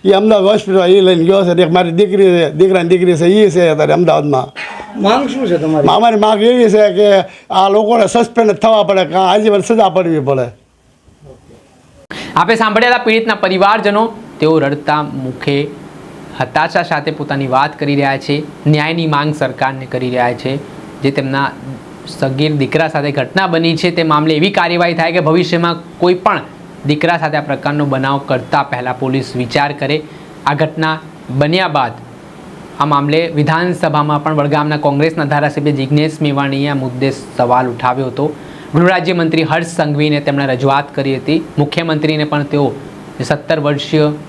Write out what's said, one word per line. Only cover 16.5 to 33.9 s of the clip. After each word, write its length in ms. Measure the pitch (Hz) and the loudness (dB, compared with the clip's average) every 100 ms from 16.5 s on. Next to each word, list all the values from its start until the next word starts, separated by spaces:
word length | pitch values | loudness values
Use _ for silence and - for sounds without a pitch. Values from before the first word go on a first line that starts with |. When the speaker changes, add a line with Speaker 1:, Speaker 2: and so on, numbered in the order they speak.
| 156 165 180 | 0 0 -2
Speaker 3:
સાથે 280 | 170 151 143 | -2 -4 -4
પોતાની 360 | 151 147 139 135 | -8 -6 -4 0
વાત 320 | 131 147 147 | 0 0 -2
કરી 160 | 143 | -2
રહ્યા 240 | 143 139 135 | 0 0 -2
છે, 240 | - 143 151 - 151 | -2 -4 -4 -4 0
ન્યાયની 400 | 151 151 170 160 | 2 0 -2 -2
માંગ 280 | 143 151 | 0 -2
સરકારને 520 | 151 131 123 135 135 131 | -2 -4 -2 -4 -4 -8
કરી 240 | 127 127 | -6 -4
રહ્યા 220 | 123 123 | 0 -2
છે. 260 | 120 127 139 - - - - | -2 -6 -6 -8 -16 -18 -4
જે 80 | 135 | -2
તેમના 400 | 139 131 139 139 - 135 127 - - - - | -2 -2 -2 -4 -6 -14 -14 -16 -20 -18 -6
સગીર 340 | 135 135 156 | -4 0 0
દીકરા 360 | 147 131 156 160 | 0 0 0 0
સાથે 240 | 156 143 | -2 -2
ઘટના 340 | 139 127 190 190 | -4 -2 -2 0
બની 300 | 165 165 160 | 0 0 0
છે, 140 | 175 | -2
તે 120 | 170 | 0
મામલે 320 | 160 151 156 | 0 2 2
એવી 160 | 156 190 | 2 2
કાર્યવાહી 440 | 202 175 175 175 | 0 0 0 0
થાય 180 | 165 165 | 0 0
કે 80 | 165 | 0
ભવિષ્યમાં 640 | 151 165 170 170 170 170 - - | 2 2 2 0 0 -4 -10 -2
કોઈ 160 | 175 | 0
પણ 260 | 185 214 175 - - - - 139 | 2 0 -2 -6 -20 -20 -10 -2
દીકરા 320 | 151 165 170 | 0 0 0
સાથે 180 | 156 147 | -2 -4
આ 40 | |
પ્રકારનો 440 | 147 135 143 147 | -4 -4 -2 -2
બનાવ 360 | 147 135 135 139 143 | -2 0 0 -2 -2
કરતા 360 | 131 117 147 | -4 0 -2
પહેલાં 360 | 139 123 123 123 | -2 -4 -6 -4
પોલીસ 340 | 131 135 131 127 | -2 -2 -4 -6
વિચાર 360 | 120 147 143 | -2 -2 -2
કરે. 300 | 143 139 151 - - - - - | -2 -4 -4 -6 -20 -20 -6 -4
આ 80 | |
ઘટના 440 | 147 156 160 160 156 - - - | 0 -2 -2 -4 -4 -10 -20 -8
બન્યા 380 | 127 147 180 180 | -2 0 2 0
બાદ 240 | 147 120 113 - - - - - - - - | -2 -2 -6 -18 -20 -20 -20 -20 -20 -20 -4
આ 40 | |
મામલે 480 | 147 143 143 156 165 | 0 2 2 0 0
વિધાનસભામાં 880 | 147 147 160 180 156 165 | 0 0 0 -2 -2 0